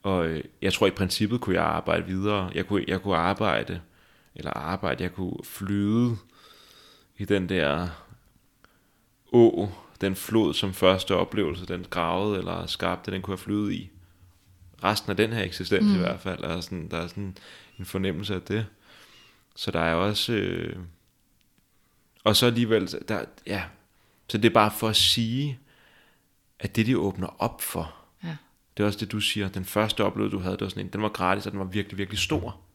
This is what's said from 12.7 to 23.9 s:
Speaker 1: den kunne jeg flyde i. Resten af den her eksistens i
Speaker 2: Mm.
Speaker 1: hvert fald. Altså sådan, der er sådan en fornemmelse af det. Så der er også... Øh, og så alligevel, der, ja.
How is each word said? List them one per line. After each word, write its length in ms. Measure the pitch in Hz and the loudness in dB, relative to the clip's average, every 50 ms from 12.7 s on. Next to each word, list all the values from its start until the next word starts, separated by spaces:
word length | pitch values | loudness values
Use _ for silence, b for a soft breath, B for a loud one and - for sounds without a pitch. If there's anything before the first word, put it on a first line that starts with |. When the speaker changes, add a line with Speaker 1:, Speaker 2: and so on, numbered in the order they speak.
| - - 90 90 87 - - - | -6 -4 -2 -2 -2 -4 -6 -6
Speaker 1:
den 100 | 95 95 | -6 -6
kunne 100 | 92 101 95 | -4 -6 -6
jeg 60 | 90 | -6
flyde 360 | - - 104 104 104 101 92 | -4 -4 -2 -2 0 -2 -4
i. 140 | 85 - 92 - b b b b b b b b b b b b _ - - - - - | -6 -8 -12 -18 b b b b b b b b b b b b _ -20 -20 -18 -2 0
Resten 260 | 98 104 101 - - | 0 0 0 -2 -2
af 60 | 98 | 2
den 160 | 92 107 110 117 | 2 2 2 2
her 100 | 113 95 | -2 -4
eksistens 380 | 92 - - 92 - 104 95 208 208 | -4 -4 -8 -2 0 2 4 6 4
i 20 | 202 | 4
Speaker 2:
Mm. 60 | 92 | 4
Speaker 1:
hvert 200 | - - - - | 2 0 -2 -4
fald. 240 | - 95 90 - - | -6 -6 -6 -4 -4
Altså 180 | 78 85 87 | -4 -4 -4
sådan, 280 | 85 - 95 87 80 82 | -6 -8 -8 -10 -8 -6
der 60 | 87 | -6
er 100 | 85 85 | -6 -6
sådan 300 | 85 - 101 101 95 92 B B B B B B B B - | -6 -8 -10 -10 -10 -10 B B B B B B B B -14
en 60 | 95 | -12
fornemmelse 500 | - - 95 95 98 85 76 101 98 101 | -6 -4 -2 0 0 -2 -2 -4 -4 -4
af 60 | 90 | -4
det. 240 | - - 107 107 113 98 B B B B B B B B B B B B B B B B _ | -4 -2 -2 -2 -2 -4 B B B B B B B B B B B B B B B B _
Så 160 | - - - | -8 -8 -2
der 80 | - 82 | 0 0
er 140 | 82 82 82 | 2 2 2
også... 380 | 85 92 104 104 104 - - 120 | 2 2 0 0 -2 -2 0 0
Øh, 420 | 104 98 92 90 85 80 78 - 92 87 85 - _ _ _ _ _ _ _ _ _ _ _ _ _ _ _ _ _ _ _ _ _ _ _ _ _ _ | -2 0 -2 -2 -4 -4 -6 -8 -10 -12 -16 -18 _ _ _ _ _ _ _ _ _ _ _ _ _ _ _ _ _ _ _ _ _ _ _ _ _ _
og 120 | 110 107 | 4 4
så 100 | - 123 | 6 6
alligevel, 420 | 120 113 117 120 107 113 107 95 87 - - - | 4 4 4 2 4 4 2 2 0 -6 -10 -6
der, 180 | - 110 98 57 - - - _ | -6 -6 -6 -6 -10 -14 -18 _
ja. 160 | - 101 95 87 87 - _ _ _ | -6 -6 -6 -6 -8 -14 _ _ _